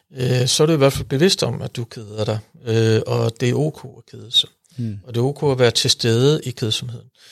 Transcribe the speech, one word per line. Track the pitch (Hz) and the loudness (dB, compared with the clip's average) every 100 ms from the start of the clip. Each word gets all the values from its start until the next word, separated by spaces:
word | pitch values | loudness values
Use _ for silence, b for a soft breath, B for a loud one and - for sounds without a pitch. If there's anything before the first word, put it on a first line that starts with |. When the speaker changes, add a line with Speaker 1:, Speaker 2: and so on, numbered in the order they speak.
| _ 135 | _ -6
Speaker 1:
Øh, | 127 123 123 | -2 0 2
så | - | 2
er | 151 | 2
du | |
i | 131 | 4
hvert | 135 | 4
fald | - 131 | 2 -2
bevidst | 135 180 - | 2 2 2
om, | 123 113 | -2 -4
at | - - | -8 -10
du | |
keder | 113 - 104 107 107 | -12 -14 -12 -6 -2
dig, | 110 - _ 120 | -4 -6 _ -2
øh, | 113 113 110 - | 2 4 2 2
og | 120 117 - | 0 -2 -2
det | 123 | -2
er | |
ok | 123 151 - 123 - | 0 -2 -4 -14 -20
at | - | -20
kede | 113 107 | -20 -4
sig. | - - _ _ - | -2 -2 _ _ -8
Speaker 2:
Hmm. | 113 101 | -6 -8
Speaker 1:
Og | 110 117 | -6 -2
det | |
er | 127 | -2
ok | 143 151 | 0 0
at | 127 | 4
være | 120 | 4
til | - 135 | 4 0
stede | - 120 113 135 156 | 0 2 2 4 2
i | 123 | -2
kedsomheden. | 120 117 110 123 117 117 b b | -6 -4 -4 -6 -12 -18 b b